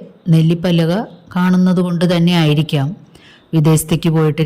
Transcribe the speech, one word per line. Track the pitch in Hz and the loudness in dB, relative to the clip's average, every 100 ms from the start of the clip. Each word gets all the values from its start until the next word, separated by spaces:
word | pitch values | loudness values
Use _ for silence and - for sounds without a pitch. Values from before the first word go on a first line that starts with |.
| - - - | -18 -12 0
നെല്ലിപ്പലക | 160 160 170 180 170 165 190 - - - 180 | 2 2 0 0 0 0 -2 -6 -14 -10 -4
കാണുന്നത് | 180 180 185 185 180 | 0 2 2 0 -2
കൊണ്ട് | 170 175 | -2 0
തന്നെ | 175 170 175 | 2 2 2
ആയിരിക്കാം | 156 151 156 147 135 208 - - - - _ 160 | 2 0 -2 -2 -4 -8 -18 -20 -20 -20 _ 0
വിദേശത്തേക്ക് | 156 156 156 160 170 160 | 2 2 0 -2 0 0
പോയിട്ട് | 156 147 | 0 -2